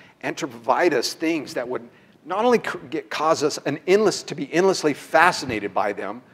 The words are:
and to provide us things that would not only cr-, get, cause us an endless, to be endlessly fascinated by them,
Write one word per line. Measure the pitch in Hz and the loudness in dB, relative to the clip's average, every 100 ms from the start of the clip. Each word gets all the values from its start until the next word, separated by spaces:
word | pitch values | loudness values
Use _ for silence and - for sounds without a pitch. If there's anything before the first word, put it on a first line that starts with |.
| - _ | -20 _
and | 139 160 | -8 -6
to | 156 | -8
provide | 117 117 123 175 | -8 0 2 4
us | 135 - | 2 -2
things | - 160 165 117 | -4 -4 -4 -6
that | 143 120 | -8 -6
would | 127 - - _ _ 151 | -8 -10 -20 _ _ -8
not | 190 240 | 0 2
only | 233 | 2
cr-, | - 180 | 0 -8
get, | 135 151 - | -8 -10 -8
cause | - 156 156 | -2 2 2
us | 143 127 151 | 2 -2 -4
an | 147 - | -4 2
endless, | 202 208 - | 4 4 0
to | - 151 | -6 -8
be | 143 | -4
endlessly | 156 190 175 151 | 2 2 2 0
fascinated | 139 - 160 175 - 135 107 101 | -2 0 4 6 4 -4 -4 -2
by | 98 101 | -2 -2
them, | 101 101 117 - | -4 -8 -10 -16